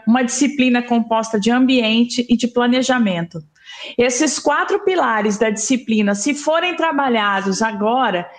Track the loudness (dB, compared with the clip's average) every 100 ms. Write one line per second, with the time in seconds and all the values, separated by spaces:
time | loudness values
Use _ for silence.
0 | 2 2 2 0 0 2 2 2 2 0
1 | 0 -2 0 -2 0 2 4 2 2 2
2 | 0 0 0 0 0 0 2 2 2 2
3 | 0 0 -6 -10 -16 _ -20 -18 -8 0
4 | 0 2 -2 -2 -2 0 0 -2 0 0
5 | 0 0 0 0 -2 -2 -2 -2 0 0
6 | 0 0 -2 -2 0 0 0 -2 -2 0
7 | 0 0 0 0 -2 -2 -2 -2 0 0
8 | 0 -2 -6